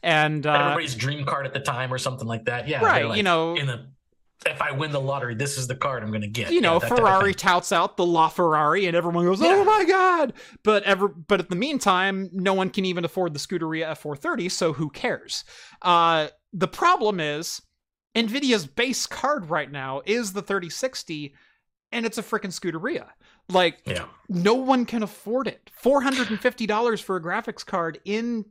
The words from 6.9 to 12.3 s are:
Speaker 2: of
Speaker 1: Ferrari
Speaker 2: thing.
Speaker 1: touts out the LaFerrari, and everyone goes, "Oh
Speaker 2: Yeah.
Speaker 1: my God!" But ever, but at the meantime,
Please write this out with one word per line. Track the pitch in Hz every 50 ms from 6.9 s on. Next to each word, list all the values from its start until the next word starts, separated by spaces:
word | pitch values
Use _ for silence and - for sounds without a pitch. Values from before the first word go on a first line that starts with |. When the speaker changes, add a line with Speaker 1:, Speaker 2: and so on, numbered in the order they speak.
| 240 247
Speaker 2:
of | 226
Speaker 1:
Ferrari | 196 190 190 196 196 190
Speaker 2:
thing. | -
Speaker 1:
touts | - 196 175 180 - -
out | 196 170 180 202 -
the | - 180
LaFerrari, | 175 170 160 160 156 - - 180 165 156 151 151 147 165 202 196
and | 175 165
everyone | 175 170 175 170 170 175
goes, | 175 190 190
"Oh | 311 339 381
Speaker 2:
Yeah. | 403 392
Speaker 1:
my | 403 427 427 381
God!" | 311 381 381 370 370 359 330 294 247 - - - - - - _
But | 208 214 202 -
ever, | 196 196 185 196 202
but | 147 170 156 - 208 185
at | 170 -
the | 180
meantime, | 175 233 302 302 254 - 202 185 180 185 196 190 190 190 185